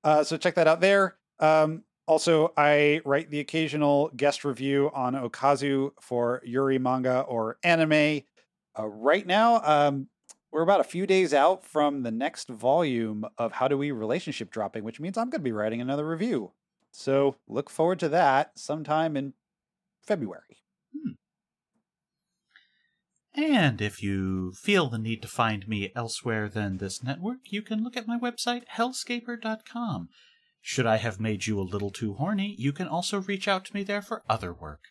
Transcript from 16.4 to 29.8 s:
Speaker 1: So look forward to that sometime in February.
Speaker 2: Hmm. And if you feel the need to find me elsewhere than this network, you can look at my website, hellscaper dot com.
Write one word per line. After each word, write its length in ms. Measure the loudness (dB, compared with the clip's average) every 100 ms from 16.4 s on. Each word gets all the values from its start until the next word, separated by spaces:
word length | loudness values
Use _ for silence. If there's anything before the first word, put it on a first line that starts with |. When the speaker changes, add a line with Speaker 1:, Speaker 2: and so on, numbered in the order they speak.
| -6 _ _ _ _
Speaker 1:
So 440 | -10 0 2 2 0 _
look 220 | -8 -6
forward 300 | -2 0 0
to 100 | 0
that 480 | 4 4 4 0 -8
sometime 560 | -8 -8 -2 0 0 -2
in 180 | -6 -12 _ _ _ _ _ _
February. 560 | -6 -4 -4 -10 _ _ _ _ _
Speaker 2:
Hmm. 180 | -12 -10 -12 _ _ _ _ _ _ _ _ _ _ _ _ _ _ _ _ _ _ _ _ _
And 480 | -4 2 4 4 2
if 220 | -4 -4
you 480 | -4 -2 -2 -2 -4
feel 360 | -6 0 2 2
the 80 | -4
need 240 | -6 -6
to 60 | -8
find 400 | -2 0 0 -4
me 240 | -4 -4 -6
elsewhere 540 | -8 -6 -4 -2 -2
than 280 | -4 -4 -4
this 240 | -6 -8
network, 380 | -8 -6 -8 -10 -10
you 160 | -10
can 220 | -6 -4
look 120 | -4 -6
at 120 | -6
my 120 | -4
website, 440 | -4 -4 -4 -4 -8 -4
hellscaper 640 | -4 -4 -6 -8 -6 -8
dot 200 | -8 -8 -10
com. 440 | -8